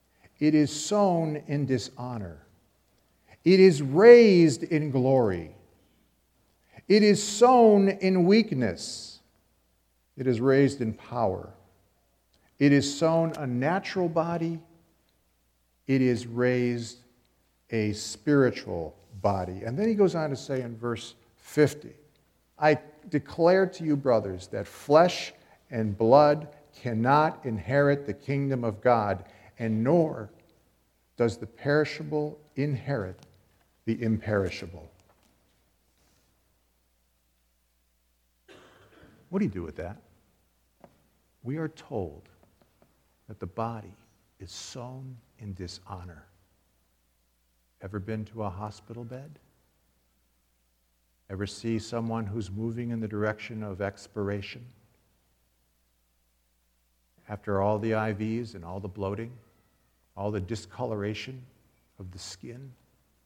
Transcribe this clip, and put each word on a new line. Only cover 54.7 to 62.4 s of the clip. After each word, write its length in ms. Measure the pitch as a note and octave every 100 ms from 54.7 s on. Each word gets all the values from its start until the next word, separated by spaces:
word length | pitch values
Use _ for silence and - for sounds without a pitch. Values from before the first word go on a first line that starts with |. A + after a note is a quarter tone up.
| _ _ _ _ _ _ _ _ _ _ _ _ _ _ _ _ _ _ _ _ _ _ _ _ _ -
After 320 | G#2 - G2
all 200 | G2+ G#2+
the 140 | A2
I 180 | A2 G#2+
Vs 420 | G#2 A2 A2+ A#2
and 100 | G2
all 140 | E2+ F#2+
the 80 | G2
bloating, 460 | G2 G2 G2+ A#2 B2+ _ _ _ _ _ _ _ -
all 140 | G2+
the 100 | G#2
discoloration 1000 | F#2 A2 - - B2+ G#2+ G2+ G#2+ - C3 B2+ _ _ _ _ -
of 140 | F#2
the 60 | F#2
skin, 520 | - -